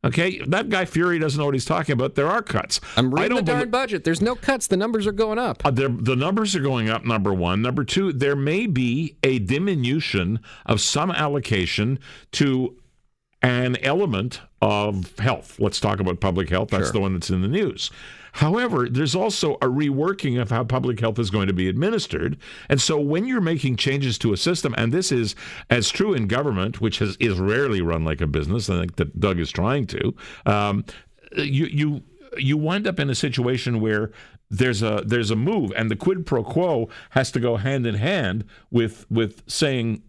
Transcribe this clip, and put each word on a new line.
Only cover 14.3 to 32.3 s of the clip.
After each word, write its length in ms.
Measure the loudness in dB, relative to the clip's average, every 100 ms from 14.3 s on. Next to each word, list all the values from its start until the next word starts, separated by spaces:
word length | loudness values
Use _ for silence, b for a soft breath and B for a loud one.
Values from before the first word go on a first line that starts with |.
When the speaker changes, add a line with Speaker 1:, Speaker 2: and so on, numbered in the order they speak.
| -6 -18 _
Speaker 1:
of 560 | 2 2 0 -2 -6 -2
health. 400 | 0 0 -6 -2
Let's 220 | -2 0
talk 180 | -2 0
about 220 | -2 0
public 280 | 0 0 0
health. 220 | 0 0
That's 140 | 0
Speaker 2:
Sure. 80 | 0
Speaker 1:
the 80 | 0
one 140 | 0
that's 160 | -2 -2
in 120 | 0
the 60 | 0
news. 420 | 0 -2 -4 -8 B B B B
However, 560 | -2 0 2 0 0 0
there's 260 | 0 0
also 400 | 0 0 0 -2
a 120 | 0 0
reworking 720 | 2 2 2 0 -2 -2 -2
of 100 | 0
how 120 | 0
public 380 | 0 0 0 0
health 180 | 0 0
is 120 | 0
going 160 | 2 2
to 60 |
be 160 | 2 0
administered. 680 | 2 0 0 -2 -2 -2 -4 B B B
And 120 | 2
so 200 | 2 2
when 260 | 2 0 0
you're 140 | 0
making 360 | 0 0 0 0
changes 420 | 0 0 0 0
to 140 | 0
a 40 | 2
system, 380 | 0 0 -2 0
and 160 | 0
this 180 | 2 2
is 240 | 0 0 -4 B B B
as 180 | 0 0
true 260 | 0 0
in 120 | 2 0
government, 540 | 0 0 0 -2 0
which 180 | -2 0
has, 180 | -2 0
is 180 | 0 2
rarely 400 | 2 2 2 2
run 240 | 0 0
like 160 | 0 0
a 60 | 0
business, 420 | 0 0 -2 0
I 120 | -2
think 160 | -2 -2
that 220 | -4 0
Doug 220 | 0 0
is 100 | -2
trying 360 | -2 0 0 -2
to, 260 | -2 -4 -4 B B
um, 400 | 0 2 2 0 -4 B B _ -8 -4
you, 300 | 0 0 0
you, 360 | 0 0 -2 -8 -20 -14